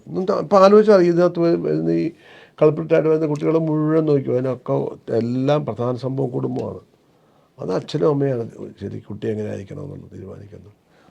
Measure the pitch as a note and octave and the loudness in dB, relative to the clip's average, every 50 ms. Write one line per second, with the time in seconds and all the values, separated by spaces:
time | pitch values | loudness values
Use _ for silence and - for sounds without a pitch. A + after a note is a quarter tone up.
0 | - - D3+ E3+ F#3+ G3 G3+ - - D3+ G3+ G3 F#3+ G3 G#3 G#3+ G#3+ G#3 G#3+ F#3+ | -14 -10 -6 -4 -2 -2 -2 -2 0 2 6 8 8 10 8 8 8 8 6 6
1 | F3 F3 E3+ E3+ F3 F3 E3+ F3 E3+ E3+ E3+ E3+ E3 D#3 D3+ D#3 D#3+ E3 E3 E3 | 6 4 4 4 2 2 2 0 0 0 0 0 0 -2 -2 -2 0 0 0 -2
2 | E3 - - - - - - - - - _ - D3+ D#3 D3+ E3 E3 D#3 E3 D#3 | -2 -4 -6 -10 -18 -20 -20 -20 -20 -20 _ 2 2 2 2 0 0 0 2 2
3 | D3+ D#3 D#3 D#3 D#3+ D3+ D3+ C#3+ D#3+ D#3+ D#3+ D#3+ E3 D#3+ D3+ D#3 D3+ D3+ D#3 D#3+ | 4 2 2 2 0 -2 -2 -2 0 0 0 2 0 0 0 0 0 2 2 2
4 | D#3 D3+ D3 C#3 C3 C3 B2+ B2+ B2+ C3 B2+ B2 - - C#3 C#3 C#3 - - - | 2 2 2 2 0 0 -2 -2 -2 -2 -4 -6 -4 -4 -2 -2 -2 -4 -8 -10
5 | _ - B2 A2+ A2+ A#2 B2 B2+ C3 C3+ D3 D3+ D3 B2+ A2 G#2 A#2+ B2 B2+ A#2 | _ -4 -2 -2 0 -2 -2 -2 0 0 0 0 -2 -4 -6 -4 -4 -4 -4 -4
6 | B2+ C3 C3+ C3+ C#3 B2 A#2+ C3+ C3+ B2+ B2+ B2+ A2 G#2 G2 - - _ _ _ | -6 -6 -4 -4 -4 -4 -4 -4 -4 -4 -4 -6 -6 -8 -8 -12 -16 _ _ _
7 | _ _ _ _ _ _ _ _ _ _ _ - C3 - F#3 F3 - - - D3+ | _ _ _ _ _ _ _ _ _ _ _ -12 -8 -6 -6 -6 -6 -6 -4 0
8 | E3+ D#3+ D3 C#3+ C#3 C#3 C3 A#2 A#2 A2 - - G#2 G#2 G#2+ - G2+ G2+ G#2 G#2+ | 0 0 2 2 0 -2 -2 -4 -6 -8 -12 -14 -16 -16 -14 -12 -12 -12 -12 -12
9 | - - G#2 G2 - A2+ G#2+ G#2+ G#2+ G#2 G#2 G2+ G2 G2 G2 G2 G2 - C#3+ F2 | -12 -14 -12 -8 -6 -6 -6 -6 -6 -8 -8 -10 -12 -14 -14 -14 -14 -14 -14 -16
10 | F2 - F#2+ F#2+ F#2+ F#2+ F#2 F#2+ G2+ G2+ G2+ F#2+ F2+ G2 G2+ _ _ _ _ _ | -18 -18 -18 -18 -16 -16 -16 -18 -20 -20 -20 -20 -20 -20 -20 _ _ _ _ _
11 | _ _ | _ _